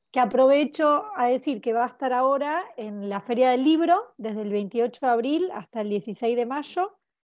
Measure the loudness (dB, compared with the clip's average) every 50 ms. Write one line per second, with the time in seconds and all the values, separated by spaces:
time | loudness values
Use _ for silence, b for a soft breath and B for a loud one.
0 | _ _ 0 0 0 2 4 4 6 6 6 4 2 0 -2 0 2 2 2 2
1 | -2 -4 -6 -2 0 0 0 0 -2 -4 -6 -4 -4 -2 0 0 -2 -2 -4 -6
2 | -4 -2 0 2 2 2 2 0 0 -2 -4 -6 -6 -8 -12 -14 -12 -12 -10 -10
3 | -8 -6 -6 -6 -4 -4 0 2 4 4 4 4 4 4 4 4 4 4 2 2
4 | 2 -6 _ -10 -10 -8 -6 -6 -6 -4 -2 -4 -4 -4 -2 -2 -2 -2 -2 -4
5 | 0 0 0 2 0 0 0 0 -2 -4 -6 -10 -14 _ -8 -8 -6 -4 -4 -4
6 | -4 -6 -10 -4 -2 -2 0 0 -2 -4 -4 -8 -8 -8 -4 -4 -4 -4 _ _
7 | _ _ _ _ _ _ _